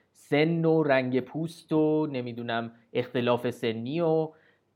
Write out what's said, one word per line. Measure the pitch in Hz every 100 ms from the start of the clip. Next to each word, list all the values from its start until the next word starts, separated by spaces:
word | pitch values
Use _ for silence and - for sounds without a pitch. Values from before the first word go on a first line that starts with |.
| _
سن | _ - 147 160 165 160
و | 160
رنگ | 147 131 127 127
پوست | 123 151 165 - -
و | 156 156 156 151
نمی‌دونم | 131 120 117 120 117 117 - _
اختلاف | 120 120 - - - 123
سنی | 120 120 113 120 160
و | 165 160 156 - _ _ _